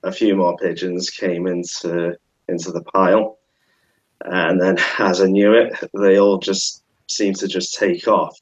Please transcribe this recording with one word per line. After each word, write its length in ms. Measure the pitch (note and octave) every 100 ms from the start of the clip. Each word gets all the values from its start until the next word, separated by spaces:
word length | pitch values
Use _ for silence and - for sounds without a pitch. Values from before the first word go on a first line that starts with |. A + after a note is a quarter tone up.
a 80 | F#2
few 220 | F#2+ A2
more 220 | F#2+ F2 F2
pigeons 520 | F2+ E2+ F#2 F2+ F#2
came 360 | - F#2+ E2+ F2+
into, 720 | F2 F2 - F2 E2+ E2+ F2 _ _ -
into 240 | F2+ F2
the 100 | D#2+
pile, 540 | - F#2+ F#2 G#2+ - - _ _ _ _ _ _ _ _
and 400 | - F2+ D#2+ F#2
then, 160 | F2+ F2+ -
<laughs> 120 | -
as 200 | G2+ F2+
I 40 | F#2+
knew 260 | G2 G2+
it, 200 | A2+ A#2 - -
they 260 | G2 G2+ G2
all 180 | G2+ F#2+
just 440 | G2+ G2 - - _ _ -
seemed 260 | - G#2 G2
to 120 | F#2+
just 260 | F#2 F2+ -
take 320 | G2+ F2 -
off. 320 | F2 D#2 -